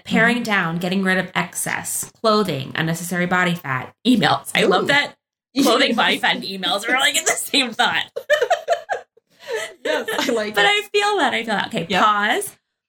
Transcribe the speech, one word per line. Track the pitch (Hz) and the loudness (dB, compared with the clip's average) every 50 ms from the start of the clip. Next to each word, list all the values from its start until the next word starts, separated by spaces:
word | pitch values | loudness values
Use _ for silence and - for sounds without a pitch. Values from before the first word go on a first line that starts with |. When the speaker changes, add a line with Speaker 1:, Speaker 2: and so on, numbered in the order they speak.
| - | -6
Speaker 1:
paring | - 233 233 220 233 240 | 0 2 4 4 4 2
Speaker 2:
Mm-hmm. | 247 233 | 0 -2
Speaker 1:
down, | 220 208 196 180 165 165 170 | -2 -2 0 0 -2 -4 -4
getting | 180 180 185 196 190 | -2 -2 0 0 0
rid | 190 185 185 | 2 2 0
of | 180 185 - | 0 -2 -2
excess, | 180 175 180 - - - 165 - - - - - - - - _ _ | -4 -4 -4 -6 -8 -6 -4 -4 -6 -6 -6 -6 -8 -8 -10 _ _
clothing, | - 220 214 214 214 190 147 135 131 - - | 0 2 2 2 2 0 -2 -6 -6 -6 -4
unnecessary | - 160 165 165 165 180 - 185 175 175 | -4 -2 -2 -2 -4 -4 -6 -4 -2 -2
body | 180 185 180 180 175 175 | 0 0 2 2 0 0
fat, | 170 - 143 131 127 - - - _ - | -2 -4 -6 -6 -6 -6 -8 -12 _ 2
emails. | 233 254 208 - 147 - - - - - | 2 4 4 4 2 2 0 -2 -2 0
I | - - | 2 2
love | 349 185 185 - | 4 4 2 2
Speaker 2:
Ooh. | - | 2
Speaker 1:
that | 277 285 277 - - _ _ _ _ _ _ _ - 254 | 2 0 0 -2 -6 _ _ _ _ _ _ _ -2 2
clothing, | 277 294 285 262 285 277 - | 2 4 4 4 4 2 2
Speaker 2:
<laughs> | |
Speaker 1:
body | 214 180 180 196 - | 2 2 2 2 2
fat, | - 202 - | 2 0 0
and | - - | 0 -4
emails | 185 190 190 185 175 185 202 220 233 | -8 -8 -6 -4 -2 -2 -2 -2 -2
are, | 247 262 | 0 2
like, | 277 294 285 | 2 2 0
in | 320 320 | 0 0
the | - - | 0 -2
same | - - - - 277 269 233 214 | -2 -2 -2 0 0 0 0 0
thought. | - 240 196 165 160 - - - | 0 0 0 0 -2 -4 -6 -8
<laughs> | - - - 587 605 554 - 719 - - - - - - - - - - _ _ _ _ _ _ _ - 554 494 427 - - - _ - | -10 -2 0 0 0 2 0 -2 -2 0 -2 -4 -4 -4 -8 -8 -8 -10 _ _ _ _ _ _ _ -12 -8 -8 -6 -6 -8 -12 _ -4
Speaker 2:
Yes, | - 311 294 233 - 453 - 262 269 | -2 -2 -2 -2 -4 -4 -4 -2 0
I | 240 | 0
like | 226 214 208 214 | 0 -2 -2 0
Speaker 1:
But | 403 403 | 2 2
Speaker 2:
it. | 403 | 4
Speaker 1:
I | 415 415 403 - - | 2 2 0 0 0
feel | 415 415 415 415 381 | 0 0 2 2 2
that. | 294 247 220 | 0 0 0
I | 220 233 | -2 -2
feel | 233 214 | -2 -4
that. | 196 - - | -4 -4 -4
Okay, | - - 165 170 | -6 -6 -4 -2
Speaker 2:
Yep. | 190 180 226 | 0 2 4
Speaker 1:
pause. | 214 208 208 202 214 254 381 415 - - _ _ _ _ _ _ | 4 4 2 2 0 0 -2 -2 -6 -10 _ _ _ _ _ _